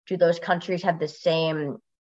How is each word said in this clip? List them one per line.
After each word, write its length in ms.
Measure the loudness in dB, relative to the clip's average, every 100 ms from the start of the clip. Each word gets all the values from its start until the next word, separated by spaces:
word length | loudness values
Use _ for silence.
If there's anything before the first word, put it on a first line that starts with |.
| -4
Do 80 | 2
those 240 | 2 2
countries 440 | 0 -2 -2 -2
have 160 | 0 -2
the 100 | -4
same 720 | -2 0 2 0 -2 -4 -8 _ _